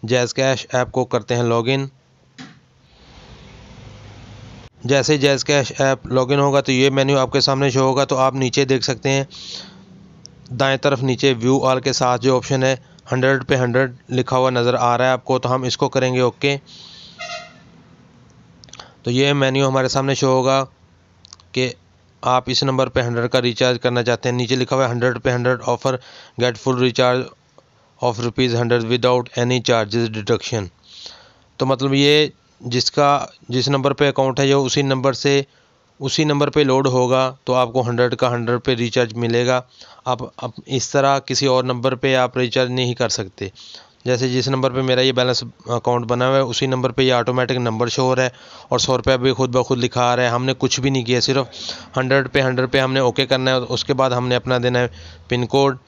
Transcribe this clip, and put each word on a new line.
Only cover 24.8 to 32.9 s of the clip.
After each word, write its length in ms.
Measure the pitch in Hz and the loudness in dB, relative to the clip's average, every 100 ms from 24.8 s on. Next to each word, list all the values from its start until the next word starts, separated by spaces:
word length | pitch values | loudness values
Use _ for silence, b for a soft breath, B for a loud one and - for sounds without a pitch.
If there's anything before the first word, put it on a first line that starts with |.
| 131 | 0
है 60 | |
"हंड्रेड 260 | 120 127 117 | 0 -2 0
पे 120 | 131 | -2
हंड्रेड 300 | 123 120 123 | 0 0 -2
ऑफर, 360 | - 120 135 127 B B B B | -2 -2 -2 -4 B B B B
get 160 | 123 117 | -2 -2
full 200 | - 127 | -2 0
recharge 440 | 127 117 127 127 127 - _ _ _ _ _ _ | 0 2 2 0 -4 -14 _ _ _ _ _ _
of 220 | 123 110 | -4 -2
rupees 340 | 120 113 127 117 | -4 0 0 2
hundred 300 | 120 120 113 | 2 0 2
without 400 | 123 123 123 120 - | 0 2 0 0 -2
any 200 | 120 127 | 0 0
charges 460 | 113 117 104 113 117 | 2 0 0 -2 -2
deduction"। 580 | 107 107 110 - 113 92 _ B B B B B B B _ | -4 -2 -2 -2 -6 -8 _ B B B B B B B _
तो 60 | 135 | -2
मतलब 280 | 131 135 | 0 0
ये 380 | 139 143 147 151 - _ _ | 2 4 4 2 -4 _ _
जिसका, 720 | 123 123 - | -4 -2 -2